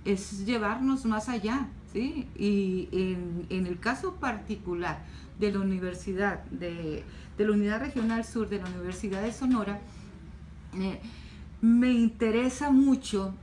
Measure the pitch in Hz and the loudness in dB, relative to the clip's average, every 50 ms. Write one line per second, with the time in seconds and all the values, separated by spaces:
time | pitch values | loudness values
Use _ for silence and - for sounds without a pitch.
0 | - 185 202 190 - - 202 196 196 208 247 226 208 202 220 247 262 269 269 262 | -2 0 0 0 -2 -4 -8 -6 -2 0 0 0 0 0 0 2 2 2 2 2
1 | - 226 220 214 214 - 247 226 190 214 240 277 262 202 - - - - - - | 2 2 0 0 0 -2 -2 -2 0 0 0 0 -2 -4 -8 -12 -12 -8 -4 -2
2 | 240 277 320 302 - - - - 196 202 208 202 196 190 185 185 - - - 185 | -2 -2 -2 -4 -6 -8 -4 -2 2 2 4 4 4 2 0 0 -2 -2 0 0
3 | 190 185 185 180 180 175 170 175 175 - 185 185 185 175 180 175 - 226 262 269 | 0 0 0 -2 -4 -4 -4 -6 -4 -2 -2 -2 0 0 -2 -2 -2 -2 -2 -2
4 | - 381 359 - - 262 226 202 - - 214 208 - 180 175 175 175 165 151 143 | -2 -6 -4 -4 -4 -4 -4 -4 -4 -6 -6 -6 -4 -4 -4 -2 -2 -4 -4 -6
5 | - - - - - - - - 202 208 196 196 190 196 190 185 180 180 175 156 | -8 -12 -14 -14 -16 -14 -6 0 0 0 2 2 0 0 0 0 -2 -4 -6 -6
6 | - 202 190 185 202 202 180 160 165 - - 170 175 175 170 170 170 156 151 - | -6 -4 -2 0 0 0 0 -2 -6 -8 -8 -6 -6 -6 -6 -6 -6 -6 -6 -6
7 | - - - - - - - - 208 214 208 208 202 202 208 220 269 294 - 247 | -8 -12 -14 -16 -16 -8 -2 0 2 4 4 4 4 2 2 0 -2 -2 -2 0
8 | 220 226 226 233 226 - - 240 214 180 202 196 185 180 180 180 180 180 185 - | 0 2 2 0 -2 -2 -2 -2 -2 -2 -2 -4 -4 -4 -6 -6 -6 -6 -6 -4
9 | - 202 190 190 208 233 233 - 269 254 254 226 202 190 202 202 - - - - | -4 -2 -2 -2 -2 -2 -2 0 2 2 4 4 2 0 -4 -6 -8 -12 -14 -16
10 | - - - - - - - - - - - - - - - 185 190 190 175 - | -16 -16 -16 -16 -16 -16 -16 -16 -16 -16 -16 -16 -14 -10 -6 -2 -2 -2 -2 -4
11 | - 226 - - - - - - - - - - - 226 233 240 247 254 254 233 | -8 -12 -12 -14 -16 -16 -14 -14 -14 -14 -4 2 6 6 8 8 8 6 6 6
12 | 233 220 - - 240 220 214 233 247 254 254 - 294 285 269 262 277 277 262 262 | 6 4 4 2 2 2 4 4 4 2 0 0 4 6 8 8 8 8 6 4
13 | - - - 196 190 190 190 - | 2 0 0 0 0 0 -4 -8